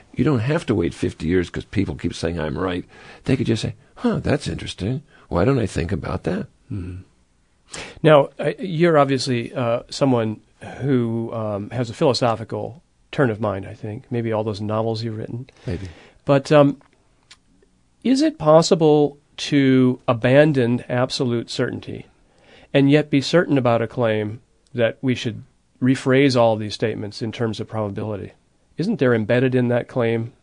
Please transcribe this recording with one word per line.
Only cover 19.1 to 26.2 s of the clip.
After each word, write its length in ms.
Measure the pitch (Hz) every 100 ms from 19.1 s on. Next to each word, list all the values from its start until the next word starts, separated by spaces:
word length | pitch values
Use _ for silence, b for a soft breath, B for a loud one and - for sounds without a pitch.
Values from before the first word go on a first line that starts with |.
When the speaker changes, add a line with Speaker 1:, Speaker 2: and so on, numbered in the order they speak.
| - _ -
Speaker 2:
to 640 | - 147 135 131 127 123 -
abandon 760 | 117 123 135 156 135 117 123 -
absolute 600 | 123 127 - 131 117 113
certainty 560 | - 120 104 - - - _ _ b b b b
and 160 | 143 139
yet 200 | 147 151
be 120 | 143
certain 360 | 135 165 180 139
about 240 | 123 117
a 60 | 113
claim 540 | - 117 107 104 110 _ _ _
that 240 | 123 113 -
we 140 | 135 117
should 280 | 123 107 117 _ _ _
rephrase 540 | 127 131 139 131